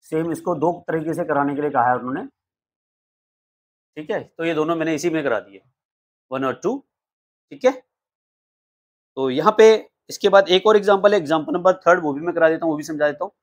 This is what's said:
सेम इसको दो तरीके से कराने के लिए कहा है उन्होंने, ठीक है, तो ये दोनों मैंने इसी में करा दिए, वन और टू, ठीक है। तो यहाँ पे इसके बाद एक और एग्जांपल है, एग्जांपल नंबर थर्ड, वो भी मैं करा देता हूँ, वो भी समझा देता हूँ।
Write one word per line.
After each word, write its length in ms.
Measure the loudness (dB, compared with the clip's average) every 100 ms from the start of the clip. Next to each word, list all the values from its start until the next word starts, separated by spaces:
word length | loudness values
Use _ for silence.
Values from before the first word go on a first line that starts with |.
| _
सेम 240 | -4 -4
इसको 220 | -6 -4
दो 160 | -2 -2 -4 -6
तरीके 260 | -6 -4
से 100 | -6
कराने 300 | -2 -2 -2
के 60 | -2
लिए 100 | -2
कहा 180 | 0 0
है 80 | 0
उन्होंने, 260 | -4 -10 -10 _ _ _ _ _ _ _ _ _ _ _ _ _ _ _ _ -18
ठीक 140 | -8
है, 100 | -8
तो 240 | -8 -8
ये 100 | -4
दोनों 220 | -2 -2 -2
मैंने 180 | -2
इसी 160 | -2 -2
में 120 | -2
करा 180 | -2 -2
दिए, 200 | -4 -20 _ _ _ _ _ _ _
वन 140 | -6
और 100 | -4 -2
टू, 140 | -4 -4 _ _ _ _ _ _ _
ठीक 140 | -2
है। 80 | -2 -2 _ _ _ _ _ _ _ _ _ _ _ _ _ -6
तो 120 | -4
यहाँ 240 | 0 0 6
पे 100 | 6 6 -2 _ _
इसके 180 | -4 4
बाद 200 | 4 4
एक 180 | 2 4
और 100 | 2
एग्जांपल 380 | 4 2 4
है, 60 | 2
एग्जांपल 320 | 0 -4 -2
नंबर 200 | -2 0 2
थर्ड, 260 | 2 2
वो 100 | 0
भी 80 | -4
मैं 140 | -6
करा 140 | 2 2
देता 160 | 2
हूँ, 80 | -2
वो 40 | -4
भी 80 |
समझा 220 | -6 -2 -2
देता 180 | -2
हूँ। 80 | -10 _